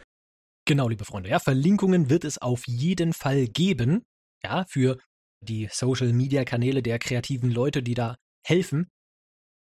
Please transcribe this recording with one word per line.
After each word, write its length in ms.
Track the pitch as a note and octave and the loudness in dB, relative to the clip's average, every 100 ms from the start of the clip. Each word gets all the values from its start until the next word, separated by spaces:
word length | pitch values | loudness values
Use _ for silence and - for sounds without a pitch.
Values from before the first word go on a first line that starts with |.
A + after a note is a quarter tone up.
| _ _ _ _ _ _ - | _ _ _ _ _ _ 0
Genau, 220 | C#3+ A#2+ | 2 2
liebe 160 | G#2 | -2
Freunde, 240 | G2+ G2+ F#2+ | -8 -8 -2
ja, 100 | C4 | 0
Verlinkungen 720 | - C3 D#3+ G3+ F#3+ F3+ C3+ | 2 2 4 4 4 4 4
wird 140 | E3+ | 2
es 140 | D3+ - | 0 -6
auf 280 | B2+ B2 - | -2 -2 -4
jeden 460 | A#2+ D#3+ F#3+ E3 | -2 0 0 0
Fall 340 | - C#3 C#3 A#2+ | -2 0 0 0
geben, 540 | E3 F#3+ C3 A#2 G#3 - _ _ _ | 2 0 2 2 0 -2 _ _ _
ja, 220 | - D3+ F#3 | -6 -4 -2
für 300 | C#3 B2+ C3 _ _ _ _ | 0 0 0 _ _ _ _
die 280 | G#2+ A2 G#2 | -8 -6 -6
Social-Media-Kanäle 1120 | - B2 B2+ B2 A#2+ C3+ C#3 B2+ A#2+ B2 C3+ | -2 0 0 2 2 2 0 0 0 0 0
der 160 | A#2 A#2 | -2 -4
kreativen 520 | - B2 - C3 B2 | -4 -4 -4 -2 0
Leute, 320 | A#2+ C#3+ C#3+ | 0 0 -2
die 120 | A#2+ | -4
da 220 | A#2+ A#2 A#2+ _ _ - | -4 -4 -6 _ _ 0
helfen. 420 | E3+ F3+ D#3 F3+ _ _ _ _ _ _ _ | 0 0 -4 -4 _ _ _ _ _ _ _